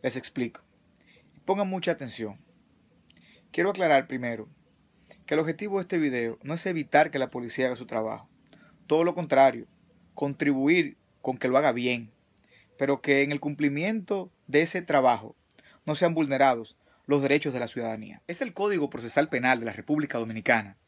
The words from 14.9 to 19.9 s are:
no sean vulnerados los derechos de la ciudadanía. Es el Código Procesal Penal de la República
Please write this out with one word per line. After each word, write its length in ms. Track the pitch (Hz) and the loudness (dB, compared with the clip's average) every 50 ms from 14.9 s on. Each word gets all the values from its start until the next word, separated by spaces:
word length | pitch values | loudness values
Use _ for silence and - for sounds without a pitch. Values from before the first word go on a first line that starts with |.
| 151 139 127 127 123 113 107 110 - _ _ _ _ _ _ - - _ _ | 2 4 4 4 2 2 -2 -12 -18 _ _ _ _ _ _ -20 -20 _ _
no 100 | - 151 | -6 -2
sean 180 | 147 180 170 165 | 0 2 0 2
vulnerados 600 | 160 160 139 139 131 139 135 127 117 113 - - _ _ _ _ _ _ | 2 0 0 2 4 4 4 4 2 -4 -12 -18 _ _ _ _ _ _
los 160 | - 143 143 | 0 0 2
derechos 320 | 139 135 143 147 143 151 127 | 4 2 2 2 2 -2 -4
de 60 | 127 | -4
la 80 | 120 117 | -6 -6
ciudadanía. 540 | - 127 117 113 110 110 107 110 - - _ - | -6 -6 -6 -6 -6 -8 -10 -14 -18 -20 _ -12
Es 140 | 175 180 | -8 -8
el 120 | 277 240 175 | -8 -8 -6
Código 360 | - 196 208 202 175 147 143 | -2 -2 0 0 0 -2 -2
Procesal 400 | - 131 117 117 - 143 147 156 | -4 -8 -12 -2 0 0 0 2
Penal 300 | - 127 123 127 131 120 | 0 -2 0 2 0 0
de 60 | 117 | -2
la 80 | 113 101 | -8 -10
República 440 | - 107 - | -10 -4 -2